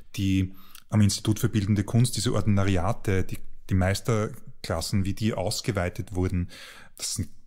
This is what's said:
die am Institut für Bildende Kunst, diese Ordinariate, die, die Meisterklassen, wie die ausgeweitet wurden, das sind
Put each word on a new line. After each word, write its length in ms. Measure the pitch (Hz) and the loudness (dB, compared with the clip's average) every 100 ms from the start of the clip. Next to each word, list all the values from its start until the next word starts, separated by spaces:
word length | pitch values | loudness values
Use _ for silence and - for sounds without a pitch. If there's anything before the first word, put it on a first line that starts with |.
| - - | -10 -2
die 380 | 98 95 95 - - - - | 2 2 2 -4 -16 -18 0
am 100 | 110 | 4
Institut 400 | 101 - - 104 | 4 4 0 0
für 80 | 113 | 0
Bildende 380 | 110 95 104 101 | 2 2 2 2
Kunst, 320 | 117 123 - | 4 2 2
diese 160 | - | 0
Ordinariate, 920 | 107 101 98 98 95 90 117 - 95 | 2 4 4 4 4 2 0 0 0
die, 140 | 92 - - - - | 0 -2 -4 -6 0
die 60 | 95 | 2
Meisterklassen, 1300 | 92 98 - 110 110 - - - - 85 - 104 95 | 2 0 0 0 0 -6 -12 -10 -4 -4 0 0 0
wie 80 | |
die 200 | 95 107 | 0 0
ausgeweitet 800 | 104 90 - - 98 90 - 92 | 0 -2 -4 -2 0 -2 -4 -6
wurden, 360 | 90 92 90 87 - - - - - | -2 0 0 -4 -8 -18 -18 -18 -10
das 160 | - | -6
sind 160 | - - - | -6 -6 -10